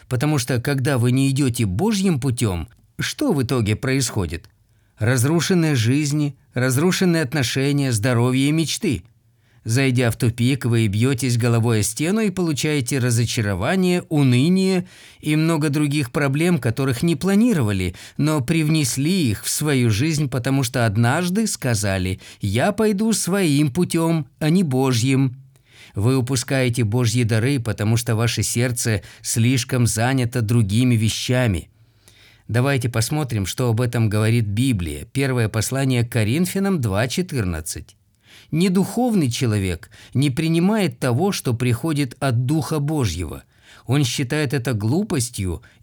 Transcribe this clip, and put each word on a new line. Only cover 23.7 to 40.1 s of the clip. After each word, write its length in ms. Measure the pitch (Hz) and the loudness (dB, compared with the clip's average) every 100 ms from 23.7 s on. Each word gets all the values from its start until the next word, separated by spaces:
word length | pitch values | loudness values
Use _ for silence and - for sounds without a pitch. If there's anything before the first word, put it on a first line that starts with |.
путем, 560 | 120 175 165 165 165 147 _ | 0 0 0 0 0 -4 _
а 140 | 156 | 0
не 100 | 175 | 2
Божьим». 760 | 170 127 131 120 123 131 135 127 - _ _ - - - | 2 2 2 2 2 2 0 -2 -16 _ _ -20 -12 -2
Вы 200 | 107 131 | 0 2
упускаете 680 | 120 135 - 135 127 120 | 0 -4 -2 0 0 0
Божьи 400 | 107 120 123 120 | 0 0 0 0
дары, 360 | 113 113 120 143 | 0 0 0 0
потому 380 | 113 104 107 113 | -2 -2 0 0
что 180 | - 110 | 0 0
ваше 280 | 117 117 | 0 -2
сердце 580 | 98 117 127 120 120 104 - - | -2 0 -2 -2 -2 -2 -4 -12
слишком 640 | - - 117 131 - - 120 | -4 0 2 2 0 0 0
занято 540 | 110 117 135 120 127 | 2 0 0 -2 -2
другими 520 | 107 120 101 107 127 117 | 0 2 2 2 2 2
вещами. 760 | 110 - - 127 123 87 - _ _ _ _ _ - _ - | 0 -2 -2 0 0 -2 -6 _ _ _ _ _ -20 _ -4
Давайте 420 | 107 131 139 120 | 0 0 0 -2
посмотрим, 580 | 117 110 151 139 110 92 | -2 -2 -2 -2 -2 -4
что 220 | - 127 | -2 0
об 120 | 110 | 0
этом 260 | 123 120 110 | 0 0 0
говорит 380 | 104 110 117 104 | 0 2 2 0
Библия. 600 | 101 135 107 82 73 - | 0 0 0 -2 -8 -8
Первое 440 | 131 139 127 107 | -4 -2 0 0
послание 560 | 110 101 131 135 123 117 | -2 -2 -2 0 0 0
к 60 | |
Коринфянам 680 | 120 107 139 180 196 196 185 | 0 0 0 0 0 -2 0
два 280 | 117 95 127 | 0 0 -2
четырнадцать. 880 | - 185 135 95 80 80 - - _ _ _ _ - - | -2 -4 -4 -2 -4 -8 -12 -14 _ _ _ _ -20 -6
«Недуховный 800 | 156 196 185 180 - 247 214 139 | 0 2 2 0 0 0 2 0
человек 580 | 117 123 104 95 85 - - - | 0 -2 0 -2 -4 -10 -20 -6